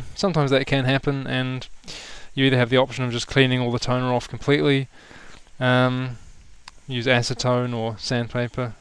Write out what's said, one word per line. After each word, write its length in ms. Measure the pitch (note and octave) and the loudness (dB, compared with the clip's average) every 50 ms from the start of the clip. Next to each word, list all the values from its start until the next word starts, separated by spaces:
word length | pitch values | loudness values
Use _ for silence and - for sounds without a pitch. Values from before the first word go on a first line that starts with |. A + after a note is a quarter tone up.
| A#2+ - - | 0 -6 -6
sometimes 360 | - - G3 D3+ D#3 C#3+ C3 | -2 -2 0 2 2 2 4
that 140 | C3+ C3 C3+ | 2 2 2
can 180 | - C#3+ C#3 B2+ | 2 0 0 2
happen, 420 | C3 C3+ C3+ - D3 C#3 C3+ C3 | 2 0 0 0 -2 -2 -2 -4
and 400 | B2+ B2+ B2+ B2+ B2+ C3 B2+ - - - - - - - - - - - - - - - | -4 -4 -2 -2 -2 -4 -6 -8 -12 -14 -16 -14 -14 -14 -14 -14 -14 -14 -14 -14 -10 -2
you 120 | C3+ C3+ | 2 4
either 120 | C3+ B2+ | 4 6
have 120 | B2 B2 A2+ | 4 4 4
the 80 | C3 | 4
option 260 | B2+ C3+ C3+ A#2+ - B2+ | 4 4 2 0 -4 -4
of 80 | B2 | -2
just 160 | A#2 A#2+ - | -2 -4 -4
cleaning 320 | - - C3+ C3 B2+ B2+ B2+ | 0 4 4 4 6 4 2
all 120 | B2 A#2+ | 2 0
the 80 | A#2+ A#2+ | 0 0
toner 340 | - - B2 B2+ B2+ B2+ B2 | 0 0 0 0 0 0 0
off 160 | A#2+ - - | -2 -2 -6
completely, 580 | - A#2 - - C#3+ D3+ D3+ C#3+ C#3 C3+ C3 - - - - - - - - - - - - - - - | -10 -6 0 2 2 4 4 4 2 2 0 -4 -10 -18 -20 -20 -20 -20 -20 -20 -20 -20 -20 -20 -8 -2
um, 580 | B2+ B2+ B2+ B2+ B2+ B2+ B2+ B2+ C3 B2+ A#2+ A#2+ - - - - - - - - - - - - - | 2 2 4 4 4 2 2 -2 -4 -6 -8 -12 -16 -18 -20 -20 -20 -20 -20 -20 -20 -20 -20 -18 -12
use 200 | - C3 A#2+ A#2 | -6 -6 -2 2
acetone 680 | B2+ B2+ B2 A#2 - B2 - - B2 B2 B2 B2 B2 A#2+ | 4 4 4 2 0 -2 -2 0 0 2 2 0 -2 -2
or 220 | A#2 A2+ A2+ A2 | -4 -4 -4 -6
sandpaper. 760 | - - - B2+ A#2+ A#2 A2+ - B2 A#2+ A#2 - C3 B2 A#2+ - - | -6 -6 -4 -2 -2 -2 -2 -4 -4 -4 -4 -4 -6 -6 -6 -8 -8